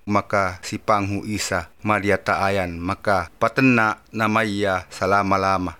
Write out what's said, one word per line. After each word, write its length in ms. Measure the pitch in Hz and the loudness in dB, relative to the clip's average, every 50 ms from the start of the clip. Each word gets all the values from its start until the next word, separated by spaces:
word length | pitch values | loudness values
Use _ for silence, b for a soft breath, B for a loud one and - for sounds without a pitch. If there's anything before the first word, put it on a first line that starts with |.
| - | -6
maka 560 | 101 104 101 - - - 101 98 92 90 - - - | -2 -2 0 0 0 0 0 0 0 -4 -8 -10 -10
si 80 | 107 | -10
Panghu 480 | 104 - - 107 101 98 98 101 95 - | -6 0 0 2 2 2 -2 -4 -6 -6
Isa 480 | 107 107 98 - - 95 90 85 - - - | -6 -6 -6 -4 -2 -2 -4 -4 -6 -14 -8
madia 400 | - 107 107 101 98 101 98 92 | -2 0 0 2 2 2 0 0
taayan 560 | - - 95 82 98 98 98 98 92 90 85 | 2 0 0 0 0 0 0 0 -2 -4 -4
maka 560 | 85 85 92 98 - - 107 101 92 85 - - - | -6 -6 -6 -6 -4 0 0 0 0 0 -4 -4 -2
patena 640 | 113 113 - - 131 131 123 117 110 107 101 - - _ | -2 0 2 2 2 4 4 4 2 2 0 -4 -10 _
namaya 720 | - 107 113 107 107 110 113 107 101 101 101 98 92 90 90 - | -6 -4 -2 0 2 0 0 0 -2 -2 0 0 0 -2 -4 -8
salama-lama. 880 | - - 95 92 98 101 101 98 98 95 95 95 95 92 92 87 80 - | -6 -4 0 2 2 2 2 2 2 2 2 2 0 0 -2 -4 -8 -12